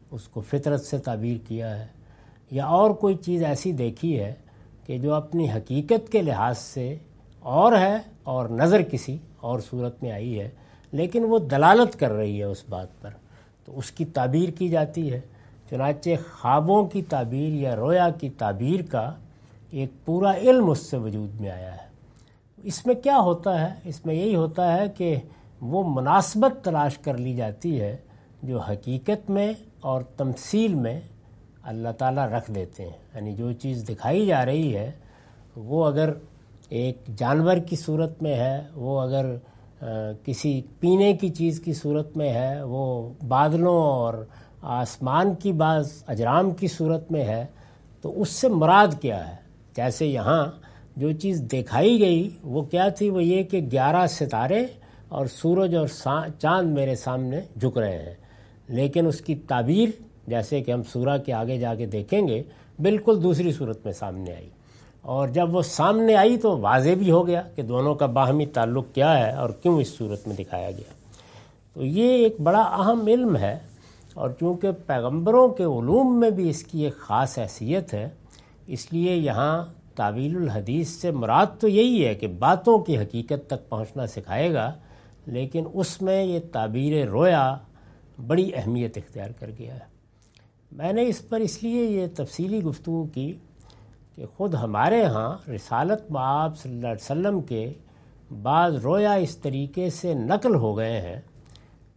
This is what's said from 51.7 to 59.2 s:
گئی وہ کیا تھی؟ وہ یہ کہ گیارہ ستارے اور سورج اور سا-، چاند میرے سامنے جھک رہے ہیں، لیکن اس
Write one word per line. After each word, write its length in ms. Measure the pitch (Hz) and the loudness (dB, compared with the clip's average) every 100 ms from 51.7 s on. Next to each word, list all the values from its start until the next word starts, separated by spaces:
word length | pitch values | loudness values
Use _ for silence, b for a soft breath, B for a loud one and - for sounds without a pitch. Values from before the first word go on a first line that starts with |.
| 120 196 233 | 4 4 6
گئی 300 | 196 165 196 - | 6 4 0 -6
وہ 180 | 143 135 | -6 -6
کیا 240 | 135 175 196 | -2 0 0
تھی؟ 200 | 196 208 | 0 -2
وہ 140 | 185 | 2
یہ 200 | 170 185 | 2 2
کہ 180 | 185 190 139 | 0 -2 0
گیارہ 340 | 131 135 175 170 | 2 2 4 2
ستارے 580 | - 135 110 127 202 247 - B B B | 0 -2 -2 0 0 -2 -8 B B B
اور 160 | - 131 | -6 -6
سورج 500 | - 160 180 190 170 | -2 0 2 2 0
اور 120 | 151 | 0
سا-، 400 | - 131 147 160 - | -4 -2 -2 -4 -2
چاند 340 | 151 185 175 | 2 2 2
میرے 220 | 143 135 120 | 0 0 -2
سامنے 460 | 131 127 127 147 196 - | -4 -4 -4 -6 -8 -2
جھک 220 | 127 120 | -2 0
رہے 200 | 107 85 | -2 -4
ہیں، 160 | 78 92 b b b b - | -10 -16 b b b b -8
لیکن 400 | 120 139 170 165 | -2 0 2 0
اس 140 | 151 | 0